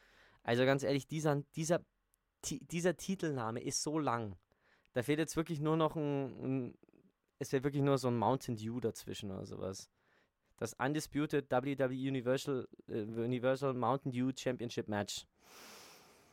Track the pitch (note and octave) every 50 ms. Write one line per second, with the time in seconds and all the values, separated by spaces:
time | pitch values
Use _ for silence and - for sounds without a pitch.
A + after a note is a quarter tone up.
0 | _ _ _ - - - _ _ - - A#2 B2 C3 C3 C#3 C3+ B2+ G2+ C#3+ C3+
1 | - - D3 D#3+ D3+ D3+ C#3+ C#3+ C#3 - - D#3 D#3+ D3 F3 - - _ _ _
2 | _ _ _ _ _ _ _ _ - - D#3 - - - D#3+ E3+ E3 F#3 E3 -
3 | - - F#3+ F#3+ F3 D#3 C#3 B2 A2+ A2 A#2 B2 - - - - - D3+ D3+ D#3+
4 | C#3+ B2+ A#2 A#2 A2+ G2+ F#2 - _ _ _ _ _ _ _ _ _ _ - B2+
5 | A2+ C#3+ D3+ D3+ D#3+ - - D#3+ D#3+ E3 E3 C#3+ D3+ D#3 D#3+ E3 D#3 D3+ - E3
6 | D3 C#3+ C#3+ C#3 C#3 B2 - - B2+ C3 C3+ C3+ B2 - - _ _ _ _ _
7 | _ _ _ _ _ _ _ - C3+ - C#3+ C3 C3 C#3+ C#3 C#3+ C#3 C#3 C#3 B2+
8 | C3 B2 A#2+ A#2 G#2 A2+ C3 C3 - - A#2+ G#2+ A2 A2 A#2+ B2 A2+ A2 - -
9 | - G#2 G2 - G#2+ G2 F#2+ G2+ G2+ G2+ G2 G2 G2 F#2+ G2 - - - _ _
10 | _ _ _ _ _ _ _ _ _ _ _ - A#2 A2+ - - B2 C3+ D3+ D#3
11 | - - - C#3+ D3+ D3+ D3+ C#3 - - C3+ B2+ C3 C#3+ C#3 C3 C3+ B2+ C3 B2+
12 | C3 C3+ C3+ C3 A2+ B2 C3 C3+ - C#3+ C3+ B2 - - - - - - A2+ A2+
13 | G#2 A2 A2+ A#2 A2+ B2 B2+ B2 A#2+ C3 C3+ B2+ C#3+ C#3 B2+ B2 A#2+ A2+ C3 C3+
14 | - C#3 A#2+ B2 B2+ C3+ B2+ - - C3 B2 - A#2 A#2+ - A#2+ - G#2 G#2 G2+
15 | G#2 - - - - _ _ _ _ - - - - - - - - - - -
16 | - - - - _ _